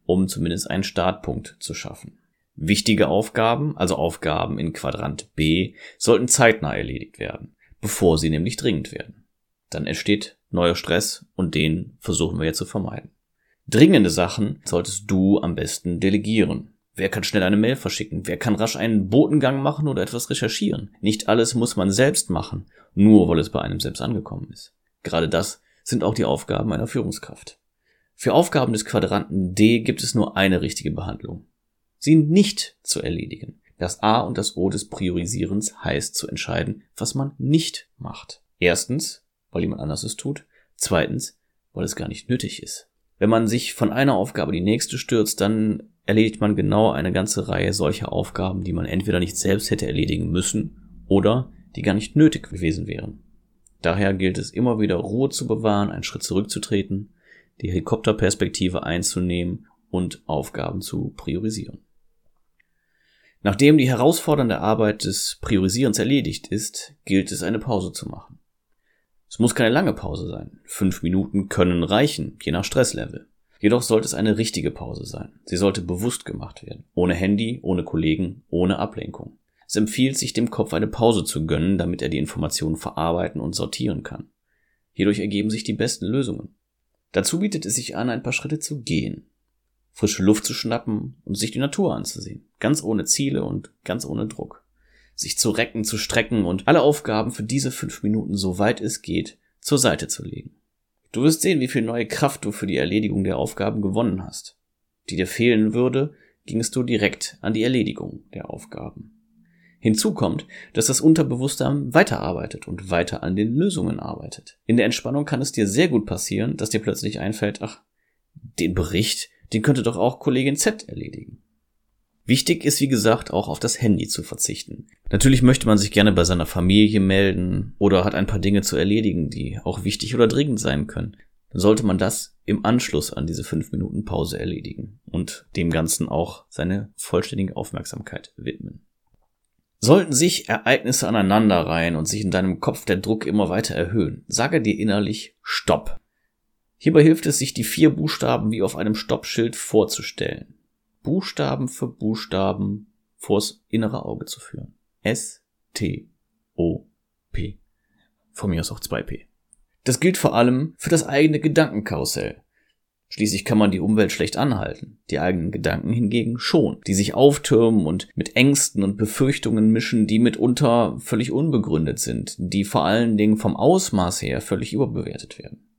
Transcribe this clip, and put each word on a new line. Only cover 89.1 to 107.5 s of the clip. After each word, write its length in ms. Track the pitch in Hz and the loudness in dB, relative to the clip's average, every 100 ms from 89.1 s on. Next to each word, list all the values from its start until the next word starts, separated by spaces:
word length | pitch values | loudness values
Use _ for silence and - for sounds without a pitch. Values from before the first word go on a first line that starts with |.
| - - _ _ _ _ _ _ | -8 -16 _ _ _ _ _ _
frische 300 | - 104 - | -2 -2 2
Luft 220 | 95 107 | 4 4
zu 100 | - | 0
schnappen 640 | 120 117 117 - 104 131 - | -6 -4 -4 -2 -4 -6 -12
und 120 | - 95 | -8 -4
sich 140 | 117 | -4
die 80 | - | -2
Natur 340 | 139 202 175 | -2 0 -2
anzusehen, 520 | 55 - - - - _ _ | -2 -6 -10 -12 -16 _ _
ganz 220 | 113 151 | 0 0
ohne 220 | 90 104 | 0 -2
Ziele 400 | - - 139 - | 0 0 0 -2
und 280 | - - - _ | -2 -6 -8 _
ganz 200 | - - | -8 -6
ohne 220 | - 113 107 | -6 -6 -6
Druck. 380 | - - - _ _ _ _ _ | -8 -14 -16 _ _ _ _ _
Sich 240 | - - - | -10 -4 -2
zu 120 | 117 | 0
recken, 340 | 113 120 113 | 0 -2 -4
zu 120 | 107 107 | -4 -4
strecken 480 | - 117 110 117 | -2 -2 0 0
und 220 | 90 92 - | 0 0 4
alle 160 | 160 | 6
Aufgaben 480 | 139 147 - 107 113 | 6 2 0 -2 -2
für 140 | - | -6
diese 260 | 110 135 135 | -4 -2 -2
fünf 320 | - - - | -4 -8 -4
Minuten, 340 | 104 110 - 101 | -2 -2 -2 -2
soweit 440 | 95 90 107 - | -2 2 0 0
es 200 | 107 - | -4 -6
geht, 380 | - 87 - - _ _ | -4 -4 -4 -12 _ _
zur 180 | - 143 | 0 2
Seite 300 | 113 73 71 | 4 0 -4
zu 160 | - | -8
legen. 320 | - - - - _ _ _ _ _ | -10 -12 -14 -20 _ _ _ _ _
Du 100 | 117 | 2
wirst 200 | 147 160 | 4 4
sehen, 180 | 190 160 | 2 0
wie 80 | 127 | 0
viel 140 | 120 | 0
neue 240 | 110 120 110 | -2 -2 -4
Kraft 380 | - 151 - | -6 -6 -6
du 60 | 101 | -8
für 160 | - 98 | -6 -4
die 100 | 69 | -2
Erledigung 460 | 87 104 104 101 | 0 0 0 -2
der 140 | 95 65 | -2 -2
Aufgaben 420 | - - 101 110 | -4 -4 -4 -2
gewonnen 440 | 98 107 117 92 | -2 -2 -2 -2
hast. 340 | 92 - - - _ _ _ _ - | -8 -14 -18 -20 _ _ _ _ -8
Die 60 | |
dir 140 | 87 90 | -4 -4
fehlen 440 | - 120 110 110 | 2 4 4 2
würde, 420 | 113 127 131 151 - _ _ | 2 0 0 -2 -6 _ _
gingst 300 | - 113 113 | -6 -6 -2
du 80 | 131 | -2
direkt 560 | 123 110 101 - - - | 0 0 0 -2 -10 -6
an 140 | - | -4